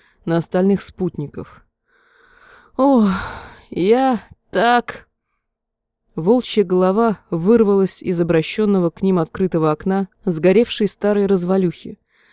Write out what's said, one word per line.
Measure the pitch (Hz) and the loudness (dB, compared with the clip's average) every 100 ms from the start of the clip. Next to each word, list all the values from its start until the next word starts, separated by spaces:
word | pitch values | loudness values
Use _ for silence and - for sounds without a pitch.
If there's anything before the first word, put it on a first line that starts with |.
| _ _ 170 | _ _ -2
на | 165 | -2
остальных | 160 180 190 190 | 0 0 2 0
спутников. | - - 175 - 143 - - - _ _ _ _ _ _ _ _ _ - _ - | -4 -6 -6 -6 -12 -12 -16 -18 _ _ _ _ _ _ _ _ _ -20 _ 0
«Ох, | 277 254 202 185 - - - - - | 2 4 2 -2 -8 -14 -18 -20 -10
я | 175 185 247 269 226 - - _ | -2 2 2 2 -2 -6 -20 _
так...» | 190 233 240 - - - _ _ _ _ _ _ _ _ _ _ - | 0 2 0 -2 -12 -20 _ _ _ _ _ _ _ _ _ _ -4
Волчья | 165 247 - 214 | 0 2 0 -2
голова | 180 185 185 202 233 185 - | 0 2 2 2 0 -2 -6
вырвалась | 170 180 233 202 196 190 - | -2 2 4 4 2 0 -4
из | - 170 | -4 -2
обращённого | 170 165 160 - 208 190 170 | 0 0 -2 -2 0 2 0
к | - | -2
ним | 190 180 | -2 0
открытого | 160 - 185 165 156 | -2 -4 -2 0 -2
окна | 151 190 190 190 _ 190 | -2 -4 -4 -6 _ -6
сгоревшей | 156 180 196 240 - 202 | 0 2 4 2 -2 -4
старой | - 208 208 196 | -2 -2 0 0
развалюхи. | 190 175 190 175 - 233 214 _ _ _ | 0 0 0 -2 -4 -14 -20 _ _ _